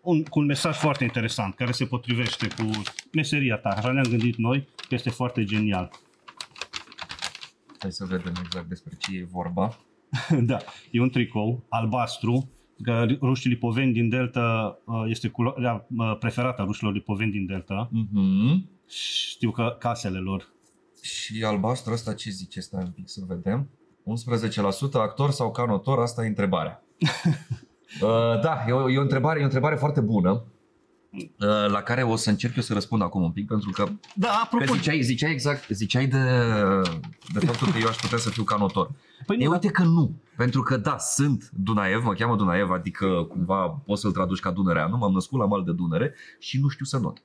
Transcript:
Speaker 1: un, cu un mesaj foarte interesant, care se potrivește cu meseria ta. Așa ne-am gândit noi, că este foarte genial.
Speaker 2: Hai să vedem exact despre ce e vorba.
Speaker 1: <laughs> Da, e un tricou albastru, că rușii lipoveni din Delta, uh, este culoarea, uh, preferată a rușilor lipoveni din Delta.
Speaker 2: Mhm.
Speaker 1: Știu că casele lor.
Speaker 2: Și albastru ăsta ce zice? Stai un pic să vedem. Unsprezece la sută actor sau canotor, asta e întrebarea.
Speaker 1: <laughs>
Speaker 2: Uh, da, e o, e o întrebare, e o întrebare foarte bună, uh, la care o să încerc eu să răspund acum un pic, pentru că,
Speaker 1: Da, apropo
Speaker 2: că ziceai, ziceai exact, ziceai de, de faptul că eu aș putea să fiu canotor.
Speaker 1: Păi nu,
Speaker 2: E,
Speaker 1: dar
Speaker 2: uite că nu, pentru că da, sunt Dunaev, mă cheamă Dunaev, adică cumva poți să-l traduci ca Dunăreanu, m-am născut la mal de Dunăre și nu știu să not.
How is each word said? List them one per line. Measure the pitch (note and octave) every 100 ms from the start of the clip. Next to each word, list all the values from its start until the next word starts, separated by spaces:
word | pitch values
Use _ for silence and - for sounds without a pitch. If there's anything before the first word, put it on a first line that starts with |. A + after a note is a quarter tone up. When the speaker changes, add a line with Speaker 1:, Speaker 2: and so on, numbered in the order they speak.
Speaker 1:
un, | - D#3+
cu | D#3 -
un |
mesaj | D3 C#3+ E3+ D3
foarte | D3+ C3+
interesant, | A#2+ A#2+ A2+ - G2+
care | - B2
se | B2
potrivește | B2+ B2 A#2+ A#2+ A#2 - A2
cu | - A2 G#2+ G2+ - -
meseria | D#3+ D3 D3 C3+ G#2+
ta. | G#2
Așa | G2 A#2
ne-am | C3 B2+
gândit | A#2 A#2+ A#2
noi, | A#2 C#3 C#3 -
că | -
este | B2 B2
foarte | - B2 -
genial. | G#2+ G#2+ G#2+ F#2+ F2 - _ _ - - - - - - - - - - - - - _ _ -
Speaker 2:
Hai | F#2+
să | - F#2+
vedem | F#2 F2 F2
exact | F2+ F2+ E2+
despre | F2+ - -
ce | - F#2
e | F2
vorba. | F2+ E2+ F2 G#2 A#2 _ _ _
Speaker 1:
<laughs> | B2 - D3+
Da, | A#2 A2 - - -
e | A#2
un | B2+
tricou | - B2 A2 G#2+ B2 -
albastru, | A#2 A2+ B2 A#2+ - A2 B2 C3 - _ _
că | A#2 A#2 A#2 C#3
rușii | B2+ B2+ C3
lipoveni | A#2+ A#2 A2 C3+
din | A#2 A#2
Delta, | B2+ B2 B2 A#2 A2+ G#2+ -
uh, | - A2+ A2
este | A2+ A2
culoarea, | - A#2+ C3+ A#2+ A2+ A#2 A#2
uh, | A2+ G#2+
preferată | A#2 B2 B2+ A#2+
a |
rușilor | G2 G#2 A2
lipoveni | G2+ - G2+ A2
din | G2+ F#2
Delta. | F#2+ - F#2+ A#2
Speaker 2:
Mhm. | A#2 G#2+ G#2 F#2+ F#2+ A2+ F3+ F#3+ _ _
Speaker 1:
Știu | - - - - - A#2
că | G#2 A#2 A#2
casele | A#2+ A#2 G2+ F#2
lor. | F#2 F#2+ - _ _ _ _ _
Speaker 2:
Și | - - - A2
albastru | A2 G#2 G#2+ B2+ -
ăsta | A#2 A2+
ce | G#2 A2
zice? | F#2+ F#2 -
Stai | - F#2+
un | F2+
pic | F2+ F#2
să | - F#2
vedem. | F2 F2+ A2+ C#3 _ _ _
Unsprezece | - A#2 A#2 A#2+ A2 G#2+
la | G2
sută | G2 C#3 C3
actor | G#2+ - C#3+
sau | C#3 A2+
canotor, | - A#2+ G2+ A2+ C3+
asta | A#2 A#2
e | A2
întrebarea. | G2+ G2 F2+ D2+ - _ _
Speaker 1:
<laughs> | D3+ - E3+ D3 - A#2 - _ _ -
Speaker 2:
Uh, | G#2+ A2+ A#2 A2+
da, | D#3+ D3+ A#2
e |
o, | B2+ C3
e | C3
o |
întrebare, | C#3 C3+ D3 D#3
e |
o |
întrebare | C#3 C3 D3 D3+
foarte | C#3+ C#3+
bună, | A2 G#2+ F2+ G#2+ - _ _ _ _ _ _
uh, | - - _ G#2 G#2+ G#2
la | G2+
care | G2 A#2+
o | B2 A2+
să | A2+
încerc | G2+ A#2 B2+
eu |
să | -
răspund | G2+ - A2+
acum | F2 G2
un | E2+
pic, | E2 G#2
pentru | G#2+ G2
că, | F#2 G2 - -
Speaker 1:
Da, | - A#3 G#3
apropo | A#3 A#3+
Speaker 2:
că | C4 A3
ziceai, | E3 D#3
ziceai | B2 B2 D3+
exact, | D3 C3 C#3 -
ziceai | G2+ G#2+ B2+ C3+
de, | C3+ B2+ B2+ A#2 G#2+ G2+ G2 F#2 E2 - - -
de | G#2 D3
faptul | A#2 -
că | C3
eu | A2+
aș | A2+
putea | - A#2
să | A2+
fiu | G2
canotor. | G#2 G#2+ G2+ - F2+ - _ - -
Speaker 1:
Păi | G#3
nu, |
Speaker 2:
E, | C#3+
Speaker 1:
dar |
Speaker 2:
uite | F3+ G#3
că | -
nu, | F3 E3 B2+ - _ -
pentru | B2 C3+
că | A#2 C3
da, | G#2 C#3
sunt | - - D3 A2+ -
Dunaev, | F2+ G2 G#2+ F#2+ G#2
mă | A#2
cheamă | F#2 A#2 A2
Dunaev, | F#2+ F2 G2
adică | F2+ E2+ - F#2+ F2+ E2
cumva | - F2 F#2+ F2+
poți | D#2 - G2+
să-l | G#2
traduci | F#2 F#2 F#2
ca | F#2+
Dunăreanu, | F2 F#2+ E2 D#2 A#2+
m-am | G#2
născut | F#2+ - C3
la | G2+
mal | G2+
de | F2
Dunăre | F2 F2 D#2+ C#3 - - -
și | - C3
nu | C#3+
știu | -
să | C3+ C3
not. | F#2 -